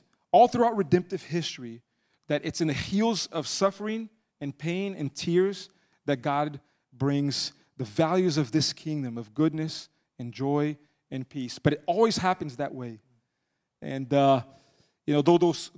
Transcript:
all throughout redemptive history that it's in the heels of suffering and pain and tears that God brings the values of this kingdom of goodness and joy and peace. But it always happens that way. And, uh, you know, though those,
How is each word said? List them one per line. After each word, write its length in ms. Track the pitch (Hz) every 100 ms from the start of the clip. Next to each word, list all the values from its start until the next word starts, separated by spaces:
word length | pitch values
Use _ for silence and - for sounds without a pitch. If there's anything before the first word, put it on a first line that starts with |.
| _ _ -
all 160 | 190 240
throughout 280 | 240 233 220
redemptive 460 | 147 180 - 196
history 600 | - 165 - - 117 117 _ _ _ _ -
that 160 | 147
it's 180 | 165 -
in 60 | 160
the 40 |
heels 540 | 135 - 196 226 190 -
of 200 | 160 120
suffering 640 | - 196 - 214 220 220 _ _ -
and 160 | 143 -
pain 380 | 165 185 196
and 200 | 185 139
tears 540 | - 170 175 196 190 - _ _ _ 143
that 160 | 131
God 360 | 147 143 151 143 _ _ _
brings 600 | 123 135 143 143 - - _ _ -
the 80 |
values 540 | 110 127 160 185 180 151
of 140 | 120
this 200 | 156 -
kingdom 460 | - 156 151 127 117
of 160 | 107
goodness 560 | 117 156 156 156 - - _ _ -
and 140 | 120
joy 460 | 117 135 147 147 147 _ _ -
and 180 | 131 123
peace. 300 | 143 123 -
But 160 | 151
it 80 | 147
always 320 | - 185 226 -
happens 400 | 185 185 156 120
that 180 | 143
way. 260 | 131 120 110 _ _ _ _ _ _ _ _
And, 300 | - 135 123
uh, 260 | 143 139 131 - - _ _ _ _ -
you 60 |
know, 80 | 147
though 160 | 151 170
those, 340 | 175 - -